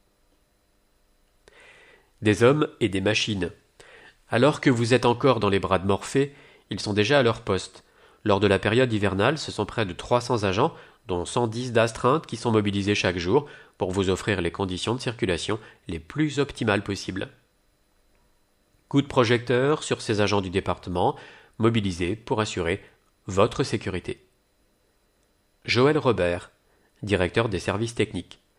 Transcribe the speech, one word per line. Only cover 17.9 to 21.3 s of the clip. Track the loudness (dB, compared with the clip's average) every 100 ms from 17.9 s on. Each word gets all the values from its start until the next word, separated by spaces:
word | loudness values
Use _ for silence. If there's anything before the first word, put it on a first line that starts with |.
| _ _ _ _ _ _ _ _ _ -2
Coup | 0
de | 2
projecteur | 2 4 2 2 0 2 0
sur | -2 -4
ces | 0 0
agents | 2 2
du | 0
département, | -2 -2 -4 -4 0 0 -2 -10